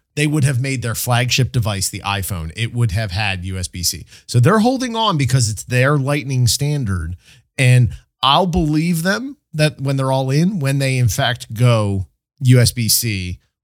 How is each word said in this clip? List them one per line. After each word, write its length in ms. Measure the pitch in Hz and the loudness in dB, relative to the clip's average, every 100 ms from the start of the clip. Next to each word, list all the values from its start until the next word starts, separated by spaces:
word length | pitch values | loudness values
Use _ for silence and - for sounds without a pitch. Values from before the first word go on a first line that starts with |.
| _ - | _ -2
they 120 | 151 | 0
would 160 | 151 | 2
have 160 | 143 123 | 0 0
made 220 | 135 131 | -2 -4
their 140 | 117 107 | -4 -6
flagship 560 | - 120 123 - 123 | -2 0 0 0 0
device, 340 | 127 110 98 - | 0 -2 -2 -4
the 120 | - | -6
iPhone. 500 | 98 101 95 90 80 78 | -6 -6 -4 -6 -8 -6
It 160 | 113 | -6
would 180 | 120 120 | -2 0
have 200 | 90 110 | 0 -4
had 340 | 87 104 92 92 | -4 -4 -4 -6
U 120 | 95 | -8
S 100 | 85 | -8
B 120 | 90 | -6
C. 220 | 85 80 - - - | -6 -6 -12 -20 -4
So 120 | 127 | 2
they're 180 | 123 214 | 4 4
holding 360 | 226 262 254 226 | 2 0 -4 -2
on 220 | 220 160 | 0 0
because 320 | 131 131 101 | 0 0 0
it's 140 | 101 | -4
their 340 | - 123 131 147 | -4 0 2 2
Lightning 500 | 135 147 131 127 123 | 0 -4 -2 0 0
standard. 680 | - 143 147 110 92 80 90 _ - _ - | 0 -2 -2 -2 -4 -4 -10 _ -20 _ 0
And 360 | 127 127 123 - _ - | 4 4 4 -2 _ -2
I'll 260 | 131 147 185 | 2 4 2
believe 560 | 175 156 156 165 165 | 0 0 0 0 -2
them 340 | 180 214 269 269 _ | -2 -4 -6 -14 _
that 260 | 156 151 - | 0 0 0
when 140 | 139 139 | -4 -2
they're 140 | 131 | 0
all 180 | 135 131 | 0 0
in, 300 | 143 180 208 | 2 2 0
when 200 | 135 139 | 0 0
they 180 | 135 131 | 0 2
in 100 | 120 | 0
fact 440 | - 123 123 - | 2 -2 -2 -6
go 540 | 110 123 113 104 98 92 _ _ - | 2 4 4 2 -2 -6 _ _ -2
U 180 | 131 127 | 4 6
S 120 | 117 | 6
B 160 | 127 110 | 0 -2
C 500 | - 120 98 90 87 _ _ | 0 0 -4 -6 -10 _ _